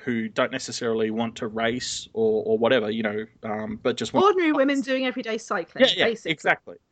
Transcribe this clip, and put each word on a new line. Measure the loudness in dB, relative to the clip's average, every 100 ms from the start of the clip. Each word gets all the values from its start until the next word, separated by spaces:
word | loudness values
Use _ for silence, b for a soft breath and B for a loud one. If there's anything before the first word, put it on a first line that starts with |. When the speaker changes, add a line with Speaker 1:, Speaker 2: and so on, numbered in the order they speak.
Speaker 1:
who | -4 -4 -2
don't | 0 0
necessarily | -2 -8 -6 -2 0 0
want | 0 -4 -4
to | -6
race | -2 -2 -2 -6 -10 -8
or, | 0 2 2
or | 2 2
whatever, | 4 4 2
you | -2
know, | -2 -4 -8 _
um, | -8 -6 -6 -4
but | -2 -2
just | 0
want | 4 4
Speaker 2:
Ordinary | 4 2
women | 2 2 2
doing | 0 -2 -2
everyday | -4 -6 -6
cycling, | -4 -6 -4 2 2
Speaker 1:
Yeah, | 4
yeah, | 0
Speaker 2:
basically. | 0 -4
Speaker 1:
exactly. | -2 0 0 -2 -20 _